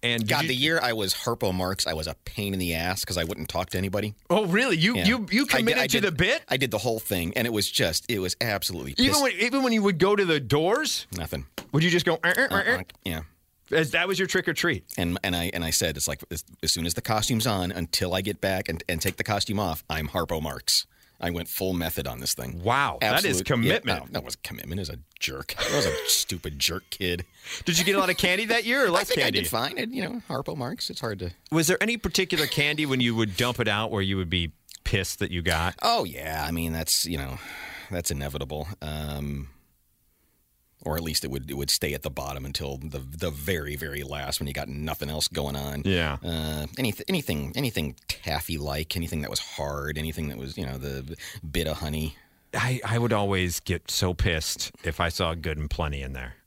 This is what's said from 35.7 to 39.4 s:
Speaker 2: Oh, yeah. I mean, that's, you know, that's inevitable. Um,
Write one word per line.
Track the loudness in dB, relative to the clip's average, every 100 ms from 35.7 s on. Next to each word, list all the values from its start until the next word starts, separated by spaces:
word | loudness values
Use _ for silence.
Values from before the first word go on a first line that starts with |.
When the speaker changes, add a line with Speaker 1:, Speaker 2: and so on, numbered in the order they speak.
| 0
Speaker 2:
Oh, | 0 2 0
yeah. | -6 -6 -4 -2
I |
mean, | -2 -2
that's, | -2 0 0 0
you | -2
know, | -4 -8 -10 -12 -12 -14 -6
that's | -4 -2
inevitable. | -2 -4 -6 -6 -6 -6 -8
Um, | -8 -6 -6 -6 -4 -6